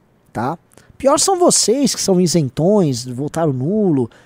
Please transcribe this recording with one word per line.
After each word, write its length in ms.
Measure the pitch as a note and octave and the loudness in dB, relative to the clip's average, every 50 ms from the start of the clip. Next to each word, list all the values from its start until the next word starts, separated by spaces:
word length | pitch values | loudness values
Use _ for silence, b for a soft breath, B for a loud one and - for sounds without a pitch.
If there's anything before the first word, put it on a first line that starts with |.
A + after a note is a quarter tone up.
| _ _ _ _ _ _ _ | _ _ _ _ _ _ _
tá? 260 | - A#2 C3 E3 - _ _ b b b b b | -6 -6 -6 -6 -8 _ _ b b b b b
Pior 220 | _ - C4+ D4 D#4+ | _ 0 0 2 2
são 200 | - - G4 F4 | 2 0 2 4
vocês, 560 | F4 D4 - - - - A3+ C#4 C#4+ G#3 - | 4 4 4 2 2 0 0 2 0 0 -2
que 60 | - | -2
são 200 | - - F#3+ F3+ | -2 0 2 2
isentões, 840 | F#3 E3 - E3+ D3 B2 - - D3+ F3+ G#3+ G#3 F#3 D3 C3 A2+ B2 | 2 2 2 0 -2 -2 -2 -2 0 2 2 2 2 0 -2 -4 -8
votaram 480 | B2+ B2 A#2+ C#3+ D3 - D#3+ E3+ D#3 C3+ | -10 -8 -8 -8 -6 -4 -2 -2 -2 -2
nulo, 580 | B2+ B2+ D#3 G3+ A3 G#3+ F#3+ D#3 C3+ A#2+ A2+ b b b | -2 -4 -4 -2 0 0 0 0 0 -2 -4 b b b